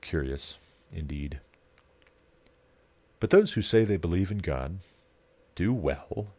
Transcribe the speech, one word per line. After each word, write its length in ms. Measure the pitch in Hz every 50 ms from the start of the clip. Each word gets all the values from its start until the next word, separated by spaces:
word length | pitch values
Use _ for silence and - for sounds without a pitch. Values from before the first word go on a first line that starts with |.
curious 580 | - - - 82 71 67 67 69 - - - - - - _ _ _ _ -
indeed. 480 | 85 78 71 71 71 73 73 65 65 - _ _ _ _ _ _ - _ _ _ _ _ - _ _ _ _ _ _ _ - _ _ _ _ _ _ _ _ _ _ _ _ _ _
But 100 | - 107
those 220 | - 190 214 185 -
who 100 | 113 104
say 220 | - - 113 113
they 120 | 104 104
believe 340 | 92 - 90 85 90 98 92
in 80 | 104 104
God 420 | 90 - 76 64 65 69 85 98 - - _ _ _ _ _ _ _ _ _ _ _ _ _
do 180 | - 110 107 -
well 560 | 120 82 71 67 - - - - - 104 104 -